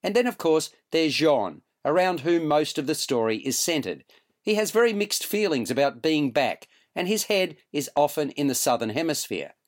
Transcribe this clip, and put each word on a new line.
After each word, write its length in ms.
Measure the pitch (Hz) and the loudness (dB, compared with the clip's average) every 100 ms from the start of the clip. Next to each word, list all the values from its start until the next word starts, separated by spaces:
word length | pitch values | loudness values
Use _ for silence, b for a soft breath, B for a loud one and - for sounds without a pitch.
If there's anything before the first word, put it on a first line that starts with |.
And 140 | 185 | 0
then, 140 | 208 247 | 0 0
of 100 | - | 0
course, 320 | 170 156 156 b b | 2 2 0 b b
there's 220 | 165 160 | 0 0
Jean, 480 | 139 156 139 98 73 _ _ | 2 4 4 0 -6 _ _
around 360 | - 160 185 175 | 0 2 2 0
whom 260 | 139 170 156 | 0 0 2
most 320 | 147 151 - | 0 0 -4
of 80 | 139 | -4
the 80 | |
story 440 | 156 - 127 113 110 | -4 -2 0 0 0
is 200 | - 127 | -2 -2
centred. 460 | - 160 107 73 _ b b b | -2 -2 -2 -8 _ b b b
He 140 | - | -2
has 160 | 214 214 | 0 2
very 220 | 214 233 | 2 2
mixed 340 | 208 208 - - | 2 -2 -4 -4
feelings 460 | 208 208 147 113 | 0 0 0 0
about 300 | 127 139 120 | 0 0 0
being 280 | 160 156 143 | 0 0 2
back, 380 | 123 127 - - b b | 0 0 -2 -12 b b
and 140 | - 180 | -6 -2
his 160 | 214 | -2
head 320 | - 202 185 151 b | 0 0 0 -6 b
is 180 | 147 139 - | -6 -4 0
often 340 | 147 - 147 | 0 0 -4
in 160 | - 143 | -2 -2
the 80 | |
Southern 360 | 127 - 120 113 | 0 0 0 0
Hemisphere. 640 | 107 165 147 - 95 71 _ | -2 -2 -4 -4 -6 -8 _